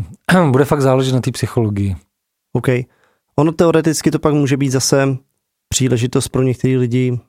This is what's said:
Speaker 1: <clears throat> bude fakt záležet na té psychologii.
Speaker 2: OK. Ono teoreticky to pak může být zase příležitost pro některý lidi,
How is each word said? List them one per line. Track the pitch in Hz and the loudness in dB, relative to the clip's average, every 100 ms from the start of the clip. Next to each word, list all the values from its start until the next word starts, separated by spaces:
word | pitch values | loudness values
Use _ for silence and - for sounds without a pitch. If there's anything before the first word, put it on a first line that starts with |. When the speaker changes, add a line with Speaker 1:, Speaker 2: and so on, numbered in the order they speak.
| 92 - - | -4 -8 0
Speaker 1:
<clears throat> | 185 160 | 2 4
bude | 127 143 | 2 2
fakt | 151 | 2
záležet | 135 131 131 | 2 2 2
na | 127 | -2
té | 123 | -2
psychologii. | 120 113 - 110 101 98 92 - _ _ _ _ 123 | -4 -4 -2 -2 0 -4 -4 -10 _ _ _ _ -4
Speaker 2:
OK. | 123 123 127 _ _ _ _ - | 0 -2 -4 _ _ _ _ -2
Ono | 156 | 0
teoreticky | 160 170 160 156 147 170 | 2 2 2 0 -2 -2
to | 147 | 0
pak | 156 | 0
může | 147 143 135 | 0 0 0
být | 139 | 0
zase | 127 - 139 135 131 - _ _ _ _ | -2 0 2 2 -2 -8 _ _ _ _
příležitost | - 127 123 123 135 - | -4 0 0 0 -2 -2
pro | 127 | -2
některý | 131 123 127 131 | -2 -2 -2 0
lidi, | 123 123 127 120 | 0 0 -2 -4